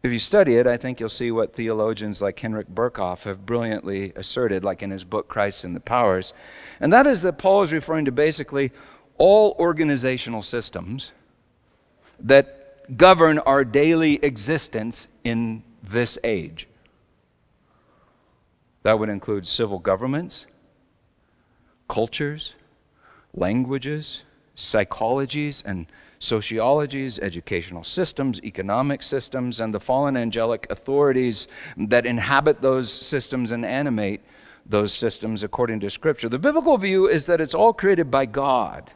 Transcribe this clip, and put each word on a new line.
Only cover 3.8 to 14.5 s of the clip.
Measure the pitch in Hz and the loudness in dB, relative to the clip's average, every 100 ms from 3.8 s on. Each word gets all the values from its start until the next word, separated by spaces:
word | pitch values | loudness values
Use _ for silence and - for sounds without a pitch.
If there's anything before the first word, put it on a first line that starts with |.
| - 98 98 - | -6 -6 -6 -10
asserted, | - 135 120 98 | -8 -2 -2 0
like | 95 92 | -2 -4
in | 98 | -8
his | 98 | -10
book, | 90 107 - | -6 -6 -4
Christ | 110 101 - | -2 -2 -4
and | 90 85 | -10 -10
the | |
Powers. | - 123 113 92 92 - - - - - | -2 2 2 0 -4 -14 -20 -20 -20 -4
And | 139 | 4
that | 226 277 | 6 6
is | 214 | 2
that | 180 - | 0 0
Paul | 190 196 | 4 4
is | 175 | 2
referring | 156 156 160 143 | -2 -2 -2 0
to | |
basically | 123 156 156 143 139 131 - - - _ - | 2 0 0 -6 -2 -4 -6 -20 -20 _ 4
all | 175 208 214 - | 6 8 6 4
organizational | 170 156 156 139 131 127 - 113 | 0 2 0 2 0 -2 -6 -8
systems | 98 123 - 90 87 131 - _ _ _ _ _ _ _ _ _ _ _ | -6 -6 -6 -12 -10 -10 -12 _ _ _ _ _ _ _ _ _ _ _
that | 110 139 135 - - _ - 120 | 6 6 6 -8 -20 _ -14 8
govern | 180 180 160 151 | 8 10 6 6
our | - 139 | 4 2
daily | 127 131 156 165 160 143 | 2 4 4 4 4 2
existence | 147 117 107 | 0 -2 -2